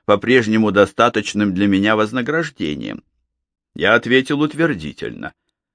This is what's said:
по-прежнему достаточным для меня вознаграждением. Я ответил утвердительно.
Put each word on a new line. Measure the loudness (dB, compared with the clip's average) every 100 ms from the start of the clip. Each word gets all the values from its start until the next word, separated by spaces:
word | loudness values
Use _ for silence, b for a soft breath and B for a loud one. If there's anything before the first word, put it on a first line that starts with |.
| -2
по-прежнему | 0 2 2 2 2 2
достаточным | 4 2 4 0 0 -4 -2 -2
для | 0 2
меня | 2 2 2
вознаграждением. | 0 -4 -4 -4 -6 -6 -6 -6 -8 -12 -18 _ _ _ _ _ _ -2
Я | 2 2
ответил | 4 0 2 -2
утвердительно. | -4 -2 -4 -4 -10 -10 -12 -12 -16 -18 _ _ _